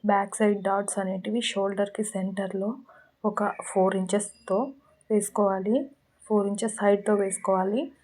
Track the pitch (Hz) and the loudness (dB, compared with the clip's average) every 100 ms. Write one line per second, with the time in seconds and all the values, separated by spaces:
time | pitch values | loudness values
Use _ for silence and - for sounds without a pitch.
0 | 208 202 196 - 214 202 190 196 202 - | 2 2 0 2 2 2 0 0 -2 -4
1 | 190 190 208 226 233 202 196 196 202 - | -4 -4 -4 -4 -2 -2 -2 0 -2 -2
2 | 208 196 190 190 190 190 202 269 - - | -4 -2 -4 -4 -4 -2 -4 -6 -12 -20
3 | _ _ 214 202 208 - - 196 185 190 | _ _ -4 0 -2 -4 -2 2 2 2
4 | 185 202 202 - - 190 277 - _ _ | 0 -2 -2 -12 -2 0 0 -6 _ _
5 | _ 214 202 - 202 190 190 247 277 _ | _ 0 0 0 2 2 0 0 -2 _
6 | _ _ - 214 202 208 220 - 202 202 | _ _ 0 0 0 -2 -4 0 4 4
7 | 202 208 196 190 - 190 185 220 294 - | 4 2 0 -2 0 0 2 -2 -4 -10